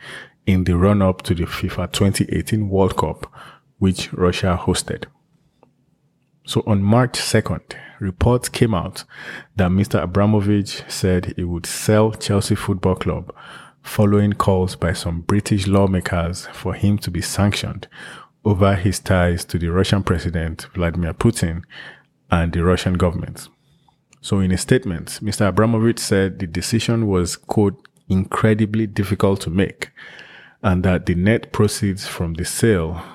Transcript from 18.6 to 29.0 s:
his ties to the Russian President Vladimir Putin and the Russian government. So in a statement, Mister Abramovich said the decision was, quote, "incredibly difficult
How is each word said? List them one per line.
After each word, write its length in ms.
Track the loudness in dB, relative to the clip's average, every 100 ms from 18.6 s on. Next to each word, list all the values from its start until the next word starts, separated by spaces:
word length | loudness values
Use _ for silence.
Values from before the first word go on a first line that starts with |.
| 4 4
his 240 | 0 0
ties 440 | 2 2 4 0
to 140 | -4 -4
the 80 | 0
Russian 380 | 0 2 2
President 640 | 0 -2 -2 -4 -4 -6 -10
Vladimir 400 | -4 -2 -2 -4
Putin 520 | 0 0 2 -2 -4 -10 -18 -20 -20 _ _ _
and 220 | 0 0
the 100 | 0
Russian 320 | 2 2 0
government. 540 | 0 0 0 -6 -12 -18 _ _ _ _ _ _ _
So 180 | -4 0
in 140 | 0
a 40 | -2
statement, 640 | 2 0 0 -6 -8 -8
Mister 260 | -6 0 0
Abramovich 500 | 2 2 4 2 0
said 400 | 0 2 0 -2
the 80 | -6
decision 600 | -6 -2 -2 0 0 2
was, 260 | 2 0
quote, 540 | -4 -4 0 2 0 _ _ -2
"incredibly 800 | 0 0 2 2 4 2 0 -2
difficult 540 | -4